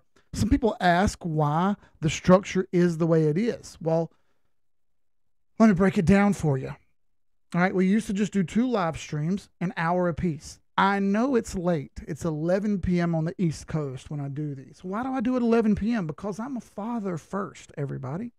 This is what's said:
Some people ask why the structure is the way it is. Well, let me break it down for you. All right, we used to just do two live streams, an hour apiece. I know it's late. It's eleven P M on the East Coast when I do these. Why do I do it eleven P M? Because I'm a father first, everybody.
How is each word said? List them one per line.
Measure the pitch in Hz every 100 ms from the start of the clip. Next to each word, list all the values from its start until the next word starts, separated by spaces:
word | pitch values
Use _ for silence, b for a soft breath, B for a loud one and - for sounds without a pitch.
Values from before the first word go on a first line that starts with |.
| _ _ b
Some | - 214
people | 277 226 -
ask | 185 175 208 -
why | 175 151 147 156 185 208 b b
the | 139
structure | - - 185 202 185 190
is | 180 175 160
the | 165
way | 165
it | 156 151
is. | 233 - - -
Well, | 160 160 165 _ _ _ _ _ _ _ _ _ _ _ _ _ _ -
let | 220
me |
break | 180 190 208
it | 165
down | 196 202
for | 196 156 135
you. | 139 147 _ _ _ _ _ _ _
All | 170
right, | 185 185
we | 185
used | 214 220
to |
just | 196 208
do | 196
two | 175 208 254
live | 226 170 135
streams, | - 151 151 202 - -
an | 175 -
hour | 165 180 175
apiece. | 165 180 147 - - _ -
I | 190 202
know | 196 202 254 247
it's | - 196
late. | 175 170 143 - -
It's | 151
eleven | 170 151 160 190 208 202
P | 180 175
M | 170 165
on | 160
the | -
East | 170 147 -
Coast | 160 147 131 -
when | 151
I | 139
do | 139 151 135
these. | 127 -
Why | 185 196
do | 262
I | 262
do | 254 254
it |
eleven | 233 233 220 202
P | 196
M? | 240 165
Because | - 202 202
I'm | 233 254
a |
father | - - 208 240 196 175
first, | - 196 202 - - -
everybody. | 139 139 127 156 240